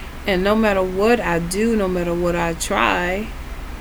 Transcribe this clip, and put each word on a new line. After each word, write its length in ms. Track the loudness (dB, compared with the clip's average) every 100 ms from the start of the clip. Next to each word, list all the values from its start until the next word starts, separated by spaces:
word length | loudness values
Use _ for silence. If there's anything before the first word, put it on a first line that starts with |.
| -12 -8 -2
And 180 | 0
no 100 | 2
matter 280 | 4 4 2
what 360 | 0 2 2 2
I 200 | 2 -2
do, 360 | -2 0 2
no 140 | 2 2
matter 260 | 0 0
what 220 | 0 0 0
I 160 | -2
try, 760 | -2 -2 0 2 2 0 -2 -4 -8 -12 -12 -10 -10